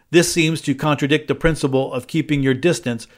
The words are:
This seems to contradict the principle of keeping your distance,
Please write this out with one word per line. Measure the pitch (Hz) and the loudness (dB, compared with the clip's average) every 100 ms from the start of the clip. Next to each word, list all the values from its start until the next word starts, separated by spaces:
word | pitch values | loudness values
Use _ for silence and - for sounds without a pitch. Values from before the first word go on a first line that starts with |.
| _ | _
This | 165 170 | 2 4
seems | 175 160 156 | 2 0 0
to | - | -2
contradict | 135 151 143 139 151 156 | -2 0 0 2 0 0
the | - | 0
principle | 160 151 143 131 135 | 0 0 0 0 -2
of | 131 - | -6 -4
keeping | 160 151 143 | -4 -2 0
your | 135 | 0
distance, | 131 131 - 123 117 - | 0 0 0 -4 -6 -10